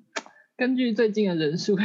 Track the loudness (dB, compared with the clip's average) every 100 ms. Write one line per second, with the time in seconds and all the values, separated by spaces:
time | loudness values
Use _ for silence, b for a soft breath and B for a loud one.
0 | _ -14 B B B -4 -2 0 0 2
1 | 2 2 0 0 -2 -2 0 0